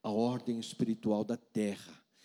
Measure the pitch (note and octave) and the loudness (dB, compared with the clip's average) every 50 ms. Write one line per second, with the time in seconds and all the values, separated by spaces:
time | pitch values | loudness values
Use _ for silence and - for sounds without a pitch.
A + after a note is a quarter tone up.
0 | - A2 G#2 A2 A#2 A#2+ B2+ B2 - A#2+ A#2 A2+ A2 - - - B2 A2+ A2 - | -4 0 2 2 2 2 2 0 -2 -2 -4 -4 -4 -6 -4 -2 0 0 0 0
1 | - A2 G#2 G#2 G#2+ G#2 A#2+ A#2 - _ - A2 G#2+ G2+ G2+ - - - E2 - | 2 2 2 2 2 0 -2 -4 -6 _ -2 0 0 0 0 -4 -10 -16 -20 -20
2 | _ _ _ _ - | _ _ _ _ -20